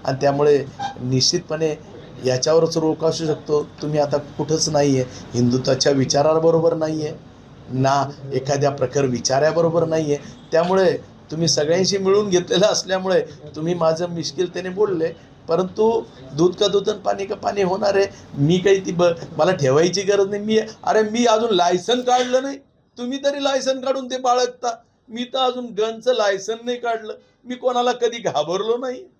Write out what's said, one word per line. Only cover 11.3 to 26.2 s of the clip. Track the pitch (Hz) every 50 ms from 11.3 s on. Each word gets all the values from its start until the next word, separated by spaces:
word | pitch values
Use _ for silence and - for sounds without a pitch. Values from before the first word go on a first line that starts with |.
तुम्ही | 151 160 170 156
सगळ्यांशी | - 156 151 151 170 185 190 185 196 196
मिळून | 190 190 196 208 214 202
घेतलेलं | 180 180 180 - - 180 202
असल्यामुळे | 214 175 - - 180 190 185 185 190 185 165 143 - - - - 151 -
तुम्ही | 156 156 170 180
माझं | 170 165 160 160 160 175 170
मिश्किलतेने | 170 165 156 - - - 180 170 175 175 180 185
बोलले, | 185 190 214 196 190 160 160 170 165 - - - - - - -
परंतु | 165 170 185 185 - - 214 226 233 226 226 - - - 135 135 139
दूध | 143 170 185 185
का | - 208 202
दूध | 180 202 196 214
आणि | 208 196
पाणी | - 202 202 196 196
का | 196 -
पाणी | - - 202 202 202
होणार | 196 175 185 196 214 202 196
आहे. | 196 196 196 - - - - -
मी | 143 139 151 175 185
काही | 185 208 196 190 190
ती | 196
ब-, | 175 165 175 175 170 170 - - - -
मला | 151 180
ठेवायची | 185 185 143 127 135 151 170 185 185 202
गरज | 196 185 202 202 196 196
नाही. | 208 202
मी, | 208 214 220 220 220 - - - -
अरे | - 180 214
मी | 220 214 214 240 240
अजून | 226 220 220 233 233
लायसन | 214 175 175 175 180 180 175 - 240 247
काढलं | 247 247 247 254 247 254 247 262
नाही, | 262 277 277 269 _ _ _ _ _ _ _ -
तुम्ही | 247 240 269 269 277
तरी | 277 285 285 277
लायसन | 269 277 269 262 262 269 262
काढून | 247 269 262 269 254
ते | 247 254
बाळगता. | 254 262 247 247 254 247 240 - - - 240 226 - _ _ _ _ _ -
मी | 214 240 247
तर | 240 - 262
अजून | 262 254 247 254 247
गनचं | 240 190 185 214 226 226 226 226 247
लायसन | 247 247